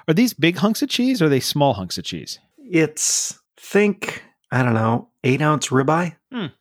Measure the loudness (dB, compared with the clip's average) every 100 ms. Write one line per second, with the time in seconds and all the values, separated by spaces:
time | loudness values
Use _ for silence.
0 | 0 2 2 2 0 2 0 0 -2 0
1 | 0 2 2 2 0 0 0 0 -6 -10
2 | -10 -10 -12 -16 _ _ -4 0 0 -2
3 | -4 -2 -4 -10 _ _ -2 2 2 0
4 | -8 -12 -16 _ _ 0 2 2 2 0
5 | -4 _ 0 2 2 0 2 2 2 0
6 | -2 -8 _ -8 -8 -10